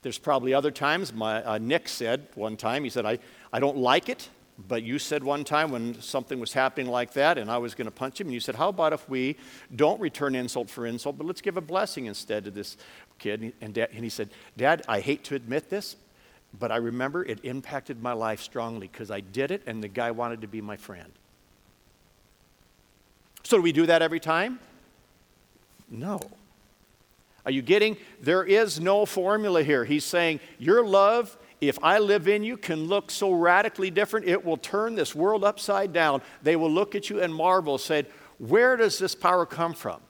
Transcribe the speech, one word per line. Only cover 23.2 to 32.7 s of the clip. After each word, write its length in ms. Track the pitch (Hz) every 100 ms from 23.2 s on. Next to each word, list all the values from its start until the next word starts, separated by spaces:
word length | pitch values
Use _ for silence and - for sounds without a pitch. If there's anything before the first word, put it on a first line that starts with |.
| _ -
So 140 | - 214
do 40 |
we 100 | 170
do 140 | 151 165
that 160 | 165
every 180 | 160 165
time? 400 | 160 160 214 254 - _ _ _ _ _ _ _ _ _ _ _ _
No. 300 | 113 170 202 - - _ _ _ _ _ _ _ _ _ _ -
Are 60 |
you 100 | 135
getting? 360 | 123 202 214 214 - -
There 240 | 131 185
is 360 | 185 202 220 151
no 260 | 175 202 208
formula 580 | - 180 214 208 175
here. 220 | 147 143 117
He's 200 | 147 -
saying, 360 | 175 170 151 - -
"Your 260 | 127 226 226
love, 520 | 196 202 233 220 - - _
if 180 | 143 127
I 180 | 160 202
live 280 | 208 208 165
in 160 | 208
you, 120 | 214 247
can 300 | -